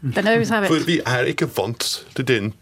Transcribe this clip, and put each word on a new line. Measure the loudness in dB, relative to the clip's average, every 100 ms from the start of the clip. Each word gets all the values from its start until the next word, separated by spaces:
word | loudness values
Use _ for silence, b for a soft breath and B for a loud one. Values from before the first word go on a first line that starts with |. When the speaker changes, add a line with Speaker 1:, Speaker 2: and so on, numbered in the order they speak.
Speaker 1:
The | -2 0 2
noes | 2 2
have | 0 2
it. |
Speaker 2:
For | 2 2
vi | -2 0
er | 0 0
ikke | 0 -2
vant | -2 -4 -2 -6 -6 -8 -6
til | 0
den | 2 0 -6